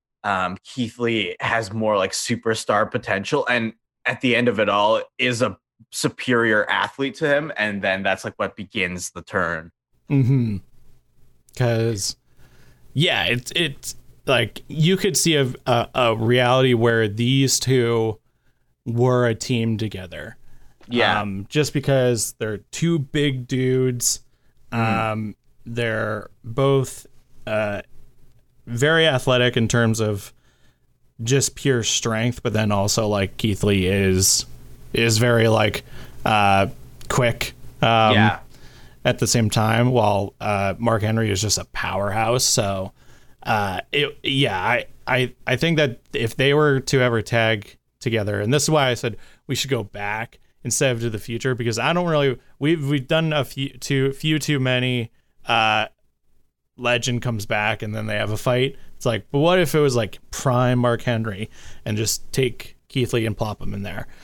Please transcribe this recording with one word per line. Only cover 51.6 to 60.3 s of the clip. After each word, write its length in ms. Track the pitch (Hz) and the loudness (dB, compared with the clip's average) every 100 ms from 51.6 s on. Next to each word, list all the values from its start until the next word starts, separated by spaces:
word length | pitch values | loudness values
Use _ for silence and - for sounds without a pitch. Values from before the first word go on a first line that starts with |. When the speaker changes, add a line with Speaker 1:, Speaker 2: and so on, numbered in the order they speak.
| 120 110 | -2 -2
Speaker 2:
I 140 | 131 | 0
don't 160 | 170 175 | 0 0
really, 320 | 151 139 143 - - | 0 0 -2 -10 -4
we've, 280 | 143 170 139 | -2 0 0
we've 180 | 143 123 | -2 0
done 280 | 160 160 | 0 0
a 100 | 151 | -2
few 240 | 139 - 135 - | -4 -6 -8 -8
too, 360 | - 139 135 | -2 0 0
few 260 | 135 156 156 | -2 -2 -2
too 220 | 143 147 | 0 -2
many, 500 | 127 127 127 123 113 - _ _ - | 0 0 0 -2 -4 -12 _ _ -2
uh, 420 | 117 110 107 107 - _ _ _ _ _ _ _ - | 2 4 2 0 -8 _ _ _ _ _ _ _ -6
legend 440 | 123 120 120 120 | 0 0 0 -2
comes 240 | 120 113 101 | -2 -6 -2
back 360 | 107 107 107 | -2 0 -2
and 100 | 107 | -6
then 140 | 107 107 | -6 -4
they 80 | 107 | -4
have 160 | 104 | -2
a 60 | 107 | -2
fight. 400 | - 123 135 - - - | 0 0 0 -4 -14 -6
It's 100 | 123 | -2
like, 200 | 113 - | -2 -2
but 100 | 143 | 0
what 200 | 160 185 | 2 4
if 160 | 165 156 | 2 2
it 40 | |
was, 160 | 147 120 | 2 2
like, 220 | 107 - - | -2 -6 -14